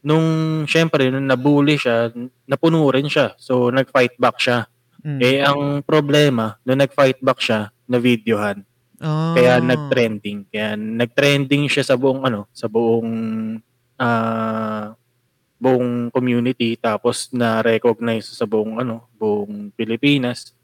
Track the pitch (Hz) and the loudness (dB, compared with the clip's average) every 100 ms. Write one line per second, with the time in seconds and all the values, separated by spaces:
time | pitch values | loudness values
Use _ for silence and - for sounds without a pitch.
0 | 147 160 160 160 160 160 151 165 165 151 | 2 2 2 0 -2 -4 0 0 2 2
1 | 131 135 135 127 135 143 143 147 123 117 | 0 0 0 0 4 4 4 2 0 0
2 | 117 117 123 _ - 139 165 165 147 131 | 0 -4 -14 _ -6 0 2 4 2 2
3 | 147 151 120 - - 127 123 127 127 131 | 0 0 0 -2 -2 0 2 0 0 2
4 | 123 _ 123 - - 120 113 _ _ _ | 0 _ 0 0 0 0 -2 _ _ _
5 | 151 139 123 135 139 143 143 143 - 156 | -8 0 2 2 2 0 -2 -4 0 0
6 | 143 147 147 123 110 107 - 131 139 - | 4 4 4 2 -2 -6 -2 0 2 4
7 | 135 131 131 127 - 110 104 _ - 123 | 2 2 -2 0 0 -2 -2 _ -4 0
8 | 123 117 107 104 104 101 98 _ _ _ | 2 2 0 -2 -2 -6 -12 _ _ _
9 | 156 156 160 160 123 123 123 127 143 127 | -4 -2 0 2 4 4 2 -2 0 0
10 | 117 107 104 104 98 104 107 104 107 113 | 0 -2 -8 -10 -10 -6 -6 -6 -6 -4
11 | 120 - 143 143 135 143 147 147 135 127 | -2 2 2 2 0 0 0 -2 0 0
12 | 135 135 135 107 101 - 117 110 117 117 | 0 0 -2 -4 -8 -10 -4 -2 0 0
13 | 113 113 113 110 110 113 _ _ _ _ | -2 -6 -6 -6 -6 -10 _ _ _ _
14 | 120 117 113 113 110 110 110 107 107 113 | -2 0 -2 -4 -4 -4 -6 -8 -10 -16
15 | _ _ _ _ _ _ 127 127 123 120 | _ _ _ _ _ _ 0 2 0 -4
16 | 120 127 127 120 120 127 117 113 117 107 | -4 -2 0 0 0 -2 -4 -2 -2 0
17 | 120 113 - 127 117 113 113 113 120 113 | -2 -4 -6 -2 0 0 0 2 0 0
18 | 117 113 - - 110 110 107 110 127 113 | -2 -4 -6 -8 -4 -2 -2 -6 -6 -8
19 | _ _ 107 104 101 104 104 - 110 113 | _ _ -2 -2 -4 -10 -14 -8 -6 0
20 | 147 143 123 120 - _ | 2 2 0 -6 -14 _